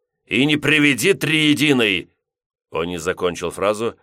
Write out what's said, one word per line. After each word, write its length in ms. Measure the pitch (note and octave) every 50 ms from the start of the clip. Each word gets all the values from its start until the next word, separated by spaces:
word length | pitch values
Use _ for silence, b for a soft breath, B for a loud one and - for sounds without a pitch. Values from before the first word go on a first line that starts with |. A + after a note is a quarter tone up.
| _ _ _ _ _
И 200 | - F2+ A#2 C#3
не 100 | D3+ D3+
приведи 560 | D3 D3 D3 D3+ D3+ D3 D3 C3+ G#2+ C3 F#3+
триединый!» 960 | F#3 - D#3 D3 D#3+ D#3 D3+ D3+ C#3+ - C#3+ D3+ C3+ B2 A2+ G#2 F#2 E2+ - - _ _ _ _ _ _ _ _ _ _ _ _
Он 160 | - D#2+ E2+
не 120 | F2 F2+ E2+
закончил 520 | D2+ F#2 F2 - F2+ F2+ E2+ E2+ F2+ E2
фразу, 460 | D#2 E2+ F#2 G#2 G#2+ G#2 A#2 A2 - _